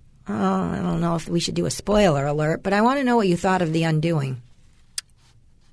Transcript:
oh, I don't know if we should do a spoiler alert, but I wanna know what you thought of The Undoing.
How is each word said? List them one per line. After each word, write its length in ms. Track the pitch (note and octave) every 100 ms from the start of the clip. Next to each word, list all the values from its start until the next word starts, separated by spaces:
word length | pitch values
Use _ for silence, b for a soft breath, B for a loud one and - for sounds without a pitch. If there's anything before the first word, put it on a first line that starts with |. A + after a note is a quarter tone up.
| - - -
oh, 40 |
I 440 | G#3 F#3+ F#3+ F3 F3
don't 240 | F3 E3+
know 140 | E3+
if 140 | E3 E3
we 120 | E3+
should 140 | -
do 120 | E3+ E3
a 40 |
spoiler 560 | - - G#3 F#3+ C#3 C#3+
alert, 360 | D3+ D3+ -
but 100 | G3
I 80 | G3+
wanna 240 | A#3+ C#4+
know 120 | B3+ A#3+
what 120 | G3
you 80 | F3
thought 260 | F#3+ F#3
of 100 | D#3+
The 120 | E3
Undoing. 560 | E3 D#3 E3 D#3 C3+ B2 - - - _ - - _ _ _ - - _ -